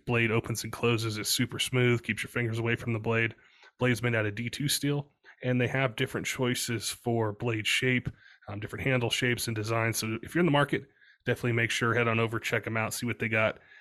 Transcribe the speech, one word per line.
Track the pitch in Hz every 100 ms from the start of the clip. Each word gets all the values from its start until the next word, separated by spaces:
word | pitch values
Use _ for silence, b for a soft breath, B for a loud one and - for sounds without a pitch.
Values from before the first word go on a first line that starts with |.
| -
blade | 117 117
opens | 113 - 110
and | 113
closes | - 117 113 113 107
is | 101
super | - 120 117
smooth, | - 127 123 120
keeps | - 107
your | -
fingers | 123 117 113
away | 113 117
from | 120
the | 113
blade. | 113 113 113 - B B B _
Blade's | 127 113
made | 120 113
out | 107
of | 104
D | 120
two | - 147
steel, | - 143 143 - _ B B
and | 131 123
they | 120
have | 135 135 110
different | 131 107 -
choices | - 123 123 - 113 -
for | - 120 117 107
blade | 101 120 110 101
shape, | - 127 123 - B B B -
um, | 104
different | - - 139
handle | 127 113
shapes | - 123 120 -
and | 113
designs. | 104 113 113 110
So | 110 113
if | - 165
you're |
in | 175
the |
market, | 147 139 143 - b b b -
definitely | 117 123
make | 113 117
sure, | - 117 113
head | 117
on | 113
over, | 113 113
check | - 117 110
'em | 113
out, | 110
see | - 120
what | 107
they | 117
got, | 110 110 - B B